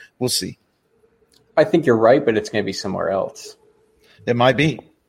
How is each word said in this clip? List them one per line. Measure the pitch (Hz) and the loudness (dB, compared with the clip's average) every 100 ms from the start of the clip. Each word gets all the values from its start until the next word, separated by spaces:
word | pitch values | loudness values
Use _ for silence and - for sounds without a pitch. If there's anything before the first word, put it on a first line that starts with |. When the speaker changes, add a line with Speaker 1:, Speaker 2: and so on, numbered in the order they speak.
| - - | -20 -6
Speaker 1:
We'll | 123 | -4
see. | - - - _ _ _ _ _ _ _ _ _ | -4 -6 -12 _ _ _ _ _ _ _ _ _
Speaker 2:
I | - | 0
think | 156 180 | 2 2
you're | 127 113 | 2 4
right, | 110 139 | 4 4
but | 117 107 | 2 -2
it's | - | -2
gonna | 107 | -4
be | 95 | -6
somewhere | 95 101 90 85 | -8 -8 -6 -4
else. | 95 - - - - _ _ _ _ _ _ - | -4 -6 -10 -20 -20 _ _ _ _ _ _ -4
Speaker 1:
It | |
might | 120 127 131 | 2 2 2
be, | 156 120 - _ | 0 -4 -12 _